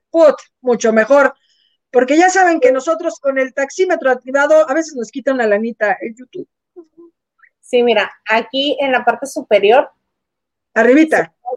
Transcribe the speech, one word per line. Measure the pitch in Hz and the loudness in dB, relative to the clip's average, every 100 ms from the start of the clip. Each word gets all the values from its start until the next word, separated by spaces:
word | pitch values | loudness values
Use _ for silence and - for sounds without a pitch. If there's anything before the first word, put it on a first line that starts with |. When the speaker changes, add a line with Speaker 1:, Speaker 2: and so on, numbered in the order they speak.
| _ | _
Speaker 1:
put, | 330 302 - - _ | 2 2 2 -8 _
mucho | 254 226 226 | -4 0 0
mejor, | 220 220 285 262 - _ _ _ _ _ | 0 2 2 2 -2 _ _ _ _ _
porque | 247 254 311 | 0 2 2
ya | 370 | 4
saben | 381 359 320 | 4 2 2
que | 254 | 2
nosotros | 262 320 330 339 330 | 0 -2 -4 -4 -6
con | 277 269 | -4 -2
el | 262 | -4
taxímetro | 277 269 - 370 330 262 | -6 -6 -2 -2 -2 -2
activado | 247 254 277 294 311 302 | -2 -4 -2 2 2 2
a | |
veces | 311 320 269 | -2 -4 -8
nos | 214 | -10
quita | 277 269 | -6 -4
una | 262 220 | -2 0
lanita | 208 233 - 208 185 | -2 -4 -4 -4 -4
en | 214 226 | -8 -16
YouTube. | 254 - 277 _ _ 359 320 330 339 _ _ _ _ _ | -18 -18 -18 _ _ -20 -20 _ -20 _ _ _ _ _
Speaker 2:
Sí, | - 247 | -4 0
mira, | 240 208 185 - 214 | 0 0 -2 -8 -4
aquí | 226 220 269 285 269 | -4 -4 -6 -4 -4
en | 277 | -2
la | 247 | -2
parte | 262 262 269 | -2 -4 -6
superior. | 302 - 202 202 262 - _ _ _ _ _ _ _ _ | -10 -2 0 4 2 0 _ _ _ _ _ _ _ _
Speaker 1:
Arribita. | 220 233 285 311 196 165 _ - | 0 2 4 2 0 -4 _ -14